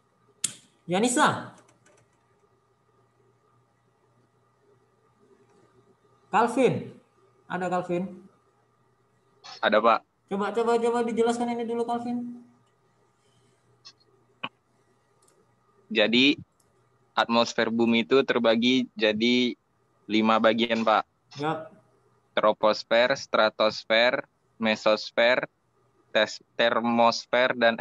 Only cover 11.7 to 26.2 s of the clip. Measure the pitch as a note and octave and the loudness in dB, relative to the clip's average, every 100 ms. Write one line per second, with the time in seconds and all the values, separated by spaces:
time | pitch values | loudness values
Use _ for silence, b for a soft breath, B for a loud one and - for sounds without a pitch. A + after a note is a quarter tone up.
11.7 | A#3 A#3 A#3+ A#3+ A#3+ A#3+ - - _ _ | -6 -4 -6 -6 -8 -10 -14 -20 _ _
12.7 | _ _ _ _ _ _ _ _ _ _ | _ _ _ _ _ _ _ _ _ _
13.7 | _ - _ _ _ _ _ - - _ | _ -20 _ _ _ _ _ -18 -18 _
14.7 | _ _ _ _ _ _ _ _ _ _ | _ _ _ _ _ _ _ _ _ _
15.7 | _ _ D3+ G#2+ A#2+ C3+ - - _ _ | _ _ 0 2 4 4 2 -6 _ _
16.7 | _ _ _ _ - A2 A#2 A#2 - A2+ | _ _ _ _ -4 0 0 0 -2 -2
17.7 | A2+ A#2 A#2 A2+ C3+ C3 A#2+ A#2 A2+ A#2+ | 0 2 0 2 2 2 0 2 2 2
18.7 | C3 B2 - G#2+ G#2+ A#2+ B2 B2 - _ | 0 -2 -2 -2 0 0 2 0 -4 _
19.7 | _ _ _ - G#2+ A2 A2 A2+ A2+ A#2 | _ _ _ -4 0 2 4 2 2 -2
20.7 | A2+ A2+ G#2 - _ _ C#3 D3+ D#3 - | -2 0 0 -2 _ _ -10 -8 -6 -10
21.7 | - _ _ _ _ _ - G#2+ G#2+ G#2+ | -20 _ _ _ _ _ -2 0 0 0
22.7 | G#2+ - A2+ B2 C3+ - A2+ G#2+ - G#2+ | -2 0 0 2 -2 -4 0 0 2 -2
23.7 | G#2+ - A2+ A#2+ C3+ - _ _ _ A2 | -2 -2 2 2 0 -10 _ _ _ -4
24.7 | G#2+ A2 G#2+ - - A#2+ B2+ - _ _ | -2 0 0 -2 0 2 2 -4 _ _
25.7 | _ _ _ _ A2 | _ _ _ _ -2